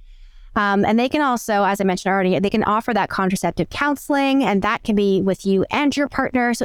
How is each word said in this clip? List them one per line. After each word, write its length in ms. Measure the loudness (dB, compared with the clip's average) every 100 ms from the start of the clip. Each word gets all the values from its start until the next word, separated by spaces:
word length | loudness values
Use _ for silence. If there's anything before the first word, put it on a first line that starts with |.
| -20 -20 -20 -20 -8 -2
Um, 300 | 0 2 2
and 120 | 2
they 120 | 2
can 100 | 0
also, 440 | 0 -2 0 0
as 180 | 2 0
I 20 |
mentioned 260 | -2 -2 0
already, 280 | 0 2 2
they 100 | 0
can 160 | 0
offer 300 | 0 0 0
that 160 | -2 -2
contraceptive 580 | -2 -2 0 -2 -2 -6
counseling, 720 | -2 -2 -2 -2 0 2 2
and 200 | 2 2
that 220 | 0 -2
can 120 | 0 2
be 240 | 2 2
with 240 | 2 0
you 220 | 0 0 2
and 240 | 0 0
your 140 | 0 -2
partner. 460 | -2 -2 0 0
So 100 | -2